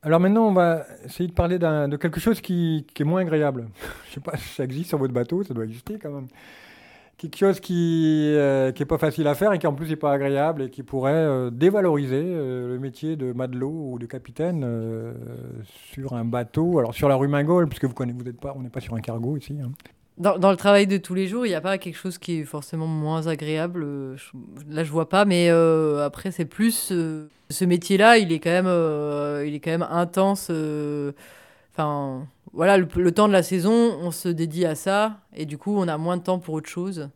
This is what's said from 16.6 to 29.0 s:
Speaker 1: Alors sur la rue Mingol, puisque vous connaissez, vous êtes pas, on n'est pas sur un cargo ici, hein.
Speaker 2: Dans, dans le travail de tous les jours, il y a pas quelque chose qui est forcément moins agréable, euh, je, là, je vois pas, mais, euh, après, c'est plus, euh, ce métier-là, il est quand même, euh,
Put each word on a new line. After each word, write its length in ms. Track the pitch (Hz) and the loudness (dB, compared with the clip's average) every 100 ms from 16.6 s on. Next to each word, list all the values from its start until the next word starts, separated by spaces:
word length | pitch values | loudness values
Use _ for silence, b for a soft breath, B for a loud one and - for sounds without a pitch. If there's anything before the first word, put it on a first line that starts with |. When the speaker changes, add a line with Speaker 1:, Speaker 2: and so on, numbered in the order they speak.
| 165 170 | 2 4
Speaker 1:
Alors 140 | 117 | 2
sur 160 | 110 147 | 2 4
la 60 | |
rue 140 | 135 139 | 4 4
Mingol, 400 | 143 151 180 165 | 2 4 4 2
puisque 160 | - | 0
vous 100 | 135 | -4
connaissez, 240 | 117 123 123 | -2 -6 -6
vous 80 | 123 | -10
êtes 120 | 120 | -10
pas, 120 | 143 139 | -12 -10
on 60 | |
n'est 60 | 127 | -10
pas 120 | 135 | -10
sur 140 | - | -8
un 60 | 117 | -8
cargo 360 | 107 117 117 151 | -6 -6 -4 -4
ici, 200 | - 143 | -6 -10
hein. 80 | 127 135 B _ _ _ | -8 -10 B _ _ _
Speaker 2:
Dans, 220 | 180 185 | 0 4
dans 140 | 190 | 4
le 40 | 190 | 4
travail 300 | 202 202 202 | 6 6 6
de 100 | 196 | 0
tous 180 | - | -2
les 120 | 180 190 | -4 -2
jours, 180 | 220 | -2
il 60 | 247 | -2
y 60 | 170 | -2
a 40 | |
pas 160 | 170 196 | -2 -4
quelque 200 | 185 156 | -6 -10
chose 220 | 190 170 | -10 -10
qui 200 | - 165 | -6 -6
est 40 | |
forcément 420 | 147 147 143 165 160 | -6 -10 -8 -6 -4
moins 400 | 160 151 160 160 | -2 -2 -2 -2
agréable, 560 | 151 151 156 170 175 | -4 -4 -4 -4 -4
euh, 340 | 147 143 135 131 | -6 -6 -10 -12
je, 140 | - 135 - 120 147 | -16 -18 -18 -18 -10
là, 160 | 156 | -6
je 80 | 160 | -2
vois 160 | 156 160 | -2 0
pas, 160 | 185 | 4
mais, 240 | 202 175 170 | 4 6 6
euh, 560 | 165 165 160 156 147 143 | 6 6 4 2 2 -2
après, 240 | - 190 | -4 -10
c'est 140 | 180 | -6
plus, 480 | 156 - 226 220 - | -6 0 0 0 -2
euh, 360 | 180 160 156 151 _ _ | -2 -2 -6 -12 _ _
ce 140 | - | 0
métier-là, 540 | 185 175 170 190 214 233 | 2 2 2 6 8 8
il 120 | 190 | 6
est 80 | 160 | 0
quand 120 | 165 | 2
même, 180 | 180 185 | 2 2
euh, 720 | 175 165 151 | 2 2 0